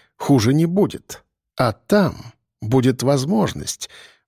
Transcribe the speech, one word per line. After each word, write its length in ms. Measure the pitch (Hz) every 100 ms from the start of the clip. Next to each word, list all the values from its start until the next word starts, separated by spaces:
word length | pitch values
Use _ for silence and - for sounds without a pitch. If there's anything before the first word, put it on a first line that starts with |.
| _ -
хуже 360 | - 139 110
не 140 | 147 165
будет. 580 | 185 185 - - - _ _ _ -
А 160 | 123
там 440 | - - 208 175 - - _ _ -
будет 420 | 110 131 127 127
возможность, 840 | 143 143 139 214 185 73 - - - - - _